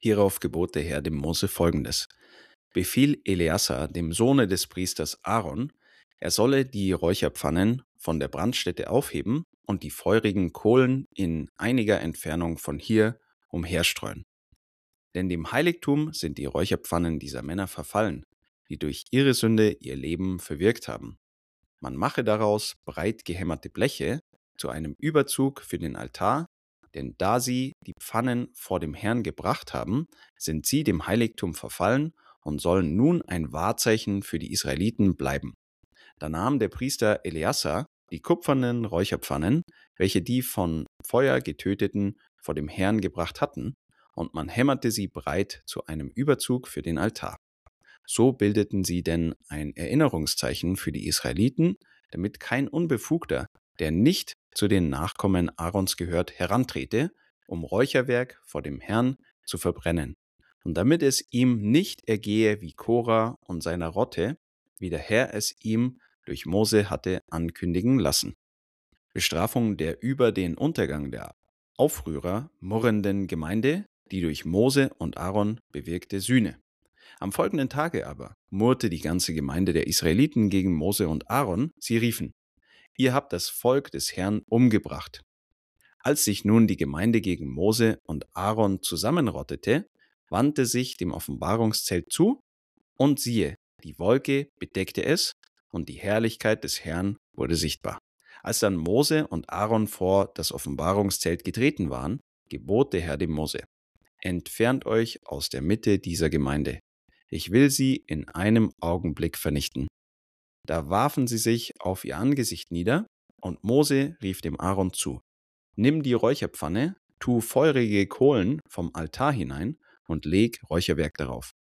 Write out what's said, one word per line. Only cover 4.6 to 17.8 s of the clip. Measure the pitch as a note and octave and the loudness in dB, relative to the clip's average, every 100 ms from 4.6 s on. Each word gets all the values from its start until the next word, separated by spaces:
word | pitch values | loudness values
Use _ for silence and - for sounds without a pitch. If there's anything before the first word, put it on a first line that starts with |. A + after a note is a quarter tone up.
| - | -4
Priesters | - F#2 - D#2 - | -6 -6 -4 -6 -6
Aaron, | - A2 F2+ D2 C3+ _ _ _ _ _ | -2 -2 -2 -6 -8 _ _ _ _ _
er | - | -4
solle | - A2+ C3+ | 2 4 4
die | C3 G2+ F#2+ | 0 -2 0
Räucherpfannen | F2+ E2+ G2 - - D2 D#2+ G2 B2+ - _ | 0 2 2 0 -2 0 2 2 0 -6 _
von | - E2 | -4 -2
der | C#2 | -2
Brandstätte | D2 F2+ B2+ - F2 - | -2 -2 -2 -4 -4 0
aufheben | A#2 - - C#2 C3+ E3+ _ - | 0 0 -4 -4 -6 -8 _ -6
und | G2 | -4
die | D#2 | -4
feurigen | - - A2 A2 G2 F2+ | -6 2 2 4 0 -2
Kohlen | - G#2+ B2 B2+ C3 - - | 0 4 6 6 2 -4 -4
in | F#2 D#2+ D2 _ | -2 -2 -6 _
einiger | G#2 B2+ G#2+ G2 | 0 0 2 2
Entfernung | E2 D#2 - D#2 E2+ E2 | 0 -6 -6 -4 -4 -4
von | - D2 | -6 -8
hier | - A2 G#2+ A2+ _ _ _ | 0 4 4 2 _ _ _
umherstreuen. | F2 E2 F2 E2+ - G2+ - - _ _ _ _ _ _ _ _ F2 | -6 -2 0 0 -2 -8 -12 -16 _ _ _ _ _ _ _ _ -4
Denn | F#2 | -2
dem | F2 D#2+ | -2 -2
Heiligtum | B2 E3+ E3+ - C#3+ D3+ | 0 2 0 0 0 0
sind | D#3 E2 C2+ | -4 -6 -6
die | C#2 | -4
Räucherpfannen | - F2 F2+ - E2+ F2 D#2 | -2 0 -2 -2 0 0 -2
dieser | C#2 C2+ | -6 -10
Männer | C2 F2+ F#2+ | -8 -6 -6
verfallen, | - | -8